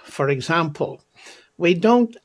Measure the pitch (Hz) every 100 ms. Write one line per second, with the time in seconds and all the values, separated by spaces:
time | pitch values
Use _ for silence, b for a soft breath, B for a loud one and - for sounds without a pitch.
0 | - - 139 139 127 165 160 147 139 147
1 | _ _ B B B - 175 175 214 247
2 | 226 -